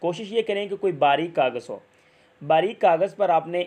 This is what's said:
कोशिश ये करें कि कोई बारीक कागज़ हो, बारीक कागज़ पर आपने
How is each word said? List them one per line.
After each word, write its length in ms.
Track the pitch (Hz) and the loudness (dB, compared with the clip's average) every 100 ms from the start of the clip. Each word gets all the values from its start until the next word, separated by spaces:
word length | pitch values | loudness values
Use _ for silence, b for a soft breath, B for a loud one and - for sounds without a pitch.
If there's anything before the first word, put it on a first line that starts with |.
कोशिश 280 | 165 175 208 | -6 -6 -6
ये 100 | 226 | -4
करें 260 | 220 202 202 | -2 -4 -6
कि 80 | 196 | -4
कोई 160 | 196 | -4
बारीक 400 | 151 143 143 170 | 2 2 2 0
कागज़ 320 | 165 131 120 - | 0 -2 -2 -8
हो, 120 | 101 - b b b b b | -14 -16 b b b b b
बारीक 380 | 143 160 180 226 | 0 2 0 2
कागज़ 340 | 196 165 190 - | 2 4 0 0
पर 140 | 196 | 0
आपने 300 | 165 160 175 | 0 0 -4